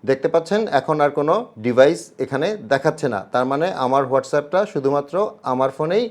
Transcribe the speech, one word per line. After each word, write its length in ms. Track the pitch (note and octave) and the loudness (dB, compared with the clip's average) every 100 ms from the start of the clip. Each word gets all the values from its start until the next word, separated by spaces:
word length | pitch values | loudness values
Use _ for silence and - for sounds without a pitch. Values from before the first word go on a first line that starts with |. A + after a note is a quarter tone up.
| G#2+ | 0
দেখতে 180 | C3+ D#3+ | 0 2
পাচ্ছেন 340 | E3 D#3+ G#3 A3 C#3 | 0 0 -2 2 0
এখন 220 | - D3+ D3 | 0 0 2
আর 60 | D3 | 0
কোনো 140 | D3 G3 A#3+ - A2+ | 0 0 -2 -6 0
ডিভাইস 340 | A#2+ C#3 E3+ - - | 6 6 6 -8 -10
এখানে 240 | B2 C3+ E3+ G#3+ A#2 | -6 -2 -4 -4 -2
দেখাচ্ছে 360 | C3+ D#3 D#3 C#3 | 0 0 0 -4
না, 60 | G#2 - | -4 -2
তার 120 | B2 B2+ | -2 0
মানে 160 | C#3 E3+ - B2+ | 0 -2 -2 0
আমার 180 | C3+ C3+ | 0 2
WhatsApp-টা 460 | C3 C3 D3 D3 F3+ G#3 | -2 0 -4 0 -2 -2
শুধুমাত্র 420 | D3+ C3+ C#3+ C#3+ F3 G#3 - - | -2 0 -2 -2 -4 -4 -4 -6
আমার 180 | B2+ C3 - | -2 -2 -2
ফোনেই 260 | D#3 G3 A#3 | -2 -2 -2